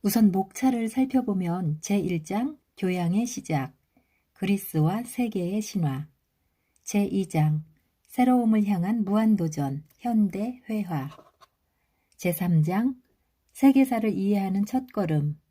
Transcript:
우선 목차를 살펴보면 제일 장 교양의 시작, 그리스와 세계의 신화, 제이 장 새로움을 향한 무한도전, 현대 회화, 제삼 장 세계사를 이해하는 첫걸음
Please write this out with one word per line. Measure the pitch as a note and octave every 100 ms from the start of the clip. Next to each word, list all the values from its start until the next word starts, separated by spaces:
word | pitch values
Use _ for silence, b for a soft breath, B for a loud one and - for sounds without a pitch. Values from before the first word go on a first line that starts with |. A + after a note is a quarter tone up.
우선 | G#3 A3+ G#3+
목차를 | F3+ F#3+ - C4 A#3+ A3+
살펴보면 | B3+ C4 C4 B3 F#3+ F3 F3 E3+ D3+
제일 | - G3+ F3+ F3 D#3+
장 | G3 C4 D4+ _ -
교양의 | F#3 F3+ E3+ G3 A#3+
시작, | - - D3+ C3 _ _ _ _ _ _
그리스와 | _ F#3+ G3 - D#3+ D#3 G#3
세계의 | A#3+ - A#3+ G3+ F3 G#3
신화, | G#3+ G3 D#3 C3+ D3+ _ _ _ _ _ _ _
제이 | - G#3 G3+ G3 F#3
장 | D#3+ D3+ D3+ - _ _ _ _
새로움을 | - B3 B3 A#3 A3 G3+
향한 | F#3+ F3+ A#3 F#3+
무한도전, | G#3 A3 G3+ E3 D#3 C#3 C#3 - _
현대 | A#3+ A3+ G3+ F#3+ A3+ B3 -
회화, | A3 F3+ D#3 C3+ - _ _ _ _ _ _ _ _ _ _
제삼 | F3+ E3+ F3+ D#3+
장 | D3+ F#3+ B3 B3+ _ _ _ _ _
세계사를 | - C4+ C4+ C4 A#3 G#3+
이해하는 | F#3+ G3 G3+ G3 F#3+ G#3
첫걸음 | B3+ B3+ - F3+ D3+ D3 D3 _